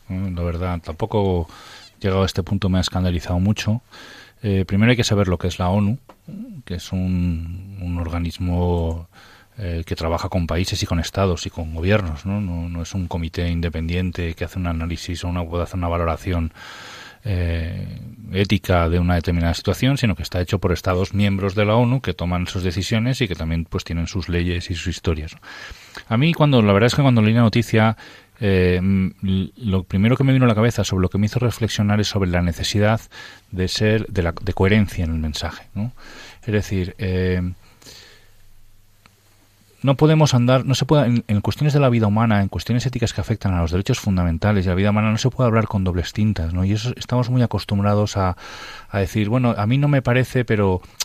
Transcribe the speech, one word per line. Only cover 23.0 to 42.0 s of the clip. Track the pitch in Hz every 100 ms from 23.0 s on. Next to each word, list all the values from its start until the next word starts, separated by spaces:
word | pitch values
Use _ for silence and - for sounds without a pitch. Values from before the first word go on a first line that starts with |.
| 117 135
y | 107
que |
también, | 85 80 82 80
pues, | 95
tienen | - 85 82
sus | 95 85
leyes | 87 87 85 -
y | 87
sus | 92
historias, | 82 - 78 78
¿no? | - - - - - - - -
A | 113
mí, | 160
cuando, | - 147 131
la | 104
verdad | 98 123
es | -
que |
cuando | 139 120
leí | 107
la | 117
noticia, | 117 120 113 110 110 113 - - - -
eh, | 104 95 90 90
mm, | 95 95 92 -
l-, | 98 95 95 -
lo | 110 95
primero | 90 98 110 127
que |
me | 135
vino | 131 127
a |
la | 104
cabeza | 117 113
sobre | 98 95
lo | 92
que | 98
me | 104
hizo | -
reflexionar | 123 - 107 - 104 107
es | 101
sobre | 107 92
la | 87
necesidad | 87 - 87 101 104 110 - - - - -
de | 92 92
ser, | - 107 110 -
de | 95
la, | 85
de | - -
coherencia | - 95 107 95 -
en | 80
el | 80
mensaje, | 78 76 80 - -
¿no? | 98 117 - - - - -
Es | -
decir, | 104 - 98 90 -
eh, | 92 92 92 90 90 92 - - - - - - - - - - - - _ _ - _ _ _ _ _ _ _
no | 131 135
podemos | 156 156 151
andar, | 123 120 127 131
no |
se | 123 131
puede, | 151 120
en, | 120 -
en | 104
cuestiones | 117 - 151
de | 143
la | 135
vida | 120